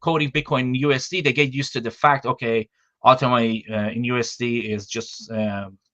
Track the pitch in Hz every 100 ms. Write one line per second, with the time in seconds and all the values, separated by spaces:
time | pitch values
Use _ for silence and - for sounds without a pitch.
0 | - 160 147 151 143 135 127 127 143 135
1 | - 185 147 123 143 131 135 131 117 -
2 | 147 139 123 127 120 113 107 _ _ _
3 | 120 131 131 123 117 113 107 110 104 117
4 | 120 123 117 - 123 120 107 107 101 117
5 | 113 - 107 110 107 101 98 95 _